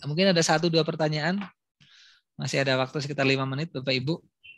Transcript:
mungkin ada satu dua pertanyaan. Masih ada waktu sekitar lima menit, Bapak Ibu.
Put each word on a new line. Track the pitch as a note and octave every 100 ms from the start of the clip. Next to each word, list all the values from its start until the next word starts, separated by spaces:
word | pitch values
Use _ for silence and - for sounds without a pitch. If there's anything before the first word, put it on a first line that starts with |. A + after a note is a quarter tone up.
| C#3
mungkin | D3+ G3
ada | F3
satu | D#3+ D#3 E3+
dua | E3
pertanyaan. | D#3 D#3 D#3 D3+ D3+ G3 G3 - _ _ _ - - _ _ -
Masih | C#3+ C#3+
ada | C3+ C3
waktu | B2+ D#3
sekitar | C#3 D3 C3+
lima | C3+
menit, | C3+ C3+ E3
Bapak | C3 C3+
Ibu. | C3 B2+ E3+ _ _ -